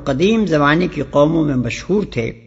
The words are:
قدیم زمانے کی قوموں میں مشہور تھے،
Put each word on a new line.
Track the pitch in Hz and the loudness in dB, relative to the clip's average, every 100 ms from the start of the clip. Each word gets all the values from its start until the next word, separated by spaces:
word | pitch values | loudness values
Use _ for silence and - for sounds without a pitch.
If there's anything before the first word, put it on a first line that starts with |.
قدیم | 139 135 185 226 196 | -4 0 2 2 2
زمانے | 151 143 156 175 | 2 4 2 0
کی | 151 131 | -4 -2
قوموں | 143 147 165 | 2 2 2
میں | 147 131 | 0 -2
مشہور | 113 - - 196 190 | -4 -6 -2 -2 -2
تھے، | 127 113 - | -6 -6 -8